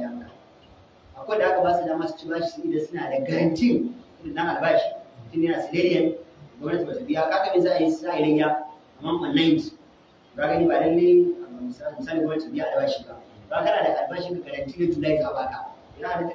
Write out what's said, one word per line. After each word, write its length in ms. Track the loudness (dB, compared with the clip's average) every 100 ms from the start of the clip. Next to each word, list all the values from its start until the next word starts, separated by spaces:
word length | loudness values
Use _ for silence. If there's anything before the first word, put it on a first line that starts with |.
| -4
ya 40 |
maka. 160 | -10 -14 -20 -20 -20 -20 -20 -20 -20 -20 -14
Akwai 200 | -4 0
da 80 | 2
aka 100 | 4
ba 120 | 2
su 120 | 2 0
dama 180 | -2 -4
su 80 | -6
ci 80 | -6
bashi 200 | -4 -4
su 60 | -4
idan 240 | -4 -2 -4
suna 240 | -6 -4
da 80 | -4 -2
garantin 680 | 2 2 4 2 2 0 -8 -20 -16
irin 120 | -10
na 200 | -4 -2
albashi, 340 | 0 4 4 2 -6 -16 -20 -8
tun 100 | -2
yana 160 | 0 0 -2
civilian, 480 | 2 4 4 2 -2 -12 -20 -20 -10
gwamnati 240 | -4 -2 -2
ba 60 |
ta 60 | -6
biya, 200 | -4 0 2
ka 60 | 2
ga 60 | 2
me 60 | 2
za 100 | 4
a 40 | 4
yi, 80 | 2
za 200 | 0 -2
a 40 | 0
yi 40 |
layya, 260 | 2 2 2 0 -6 -16 -20 -10
amma 100 | -4 -4
wannan 180 | 0 2
yi. 340 | 4 2 0 -14 -20 _ _ _ _ -4
Ka 100 | 0
gani 200 | 2 2
ba 80 |
lalle, 360 | 4 4 4 6 6 6 0 -8 -10
misali, 320 | -10 -8 -10 -8
misali 220 | -4 -2
gwamnati 280 | 0 -2 -4
biya 120 | -4 -2
albashi 300 | 0 0 -2 -8
ba. 60 | -18 -20 -18 -6
Ba 80 | 0
kana 180 | 2 2
da 80 | 2 0
albashin 400 | -2 -4 -6 -8
ka 60 | -8
garanti 240 | -8 -8 -2
na 80 | 0
Julai 240 | 0 2 2
za 60 | 0
a 20 |
baka. 240 | -2 -6 -6 -12 -16 -20 -10
Ina 100 | -6
da 200 | -4
ka 60 | -4